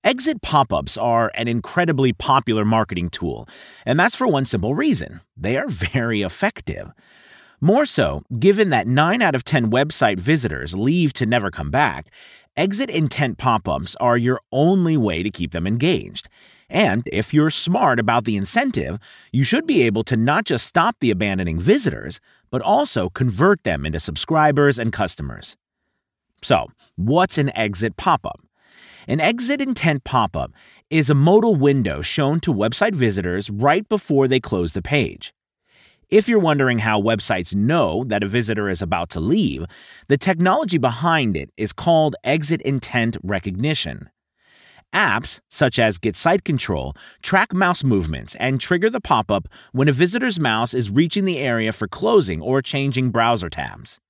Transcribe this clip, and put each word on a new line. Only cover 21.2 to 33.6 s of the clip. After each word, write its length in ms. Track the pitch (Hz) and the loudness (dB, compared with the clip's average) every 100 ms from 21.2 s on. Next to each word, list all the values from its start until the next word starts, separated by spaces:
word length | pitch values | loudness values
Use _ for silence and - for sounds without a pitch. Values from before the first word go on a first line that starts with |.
| 104 95 87 82 | 0 -2 -2 0
visitors, 580 | 110 269 214 60 62 - _ _ _ | 2 2 2 -4 -12 -14 _ _ _
but 100 | 127 | -4
also 480 | - 233 294 - 87 | 2 0 2 -2 -4
convert 540 | - 127 95 175 196 | -2 -2 2 2 2
them 240 | - 76 73 | 0 -2 -4
into 140 | 78 | -4
subscribers 800 | - 78 - 160 151 143 143 123 | -4 -6 0 2 4 4 2 2
and 120 | 113 | -4
customers. 640 | 110 95 - 69 50 - - _ _ _ _ _ _ _ _ | -2 -4 -4 -10 -10 -12 -14 _ _ _ _ _ _ _ _
So, 300 | - 101 - _ _ - | 0 0 0 _ _ -4
what's 420 | 101 160 - - | 0 2 2 0
an 180 | 139 - | -2 -2
exit 400 | 107 92 110 - | -4 -2 -4 -2
pop-up? 440 | 185 156 - - _ _ _ _ - - - | 0 0 -2 -12 _ _ _ _ -20 -20 -4
An 100 | 143 | 0
exit 420 | 156 233 247 285 | 0 0 -2 -2
intent 440 | 269 233 165 143 | -2 0 0 0
pop-up 480 | - 127 104 - 65 _ - - _ | 0 0 0 -2 -8 _ -20 -20 _
is 220 | 160 135 | 0 4
a 40 | |
modal 420 | 143 156 208 233 170 | 4 6 6 6 4
window 460 | 143 139 101 69 | 4 4 0 -4
shown 360 | 78 - 139 160 | -4 -2 0 0
to 160 | 170 | 0
website 400 | 107 110 - 214 | 0 0 2 0
visitors 560 | 175 120 98 90 90 101 | 2 0 0 -2 -4 -6
right 360 | 101 | 0